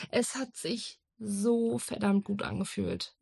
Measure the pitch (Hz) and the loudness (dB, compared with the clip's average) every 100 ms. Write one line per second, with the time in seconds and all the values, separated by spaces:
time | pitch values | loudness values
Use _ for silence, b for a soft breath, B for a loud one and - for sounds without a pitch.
0 | B 247 240 262 247 - 165 226 - - | B 0 0 -2 -6 -6 -6 -6 -8 -14
1 | _ _ 214 196 226 233 226 240 - - | _ _ -6 0 4 4 4 0 -2 0
2 | 208 196 202 202 - 185 190 - 185 - | 4 4 2 -2 -2 -2 -4 -2 -2 -2
3 | - - | -6 -12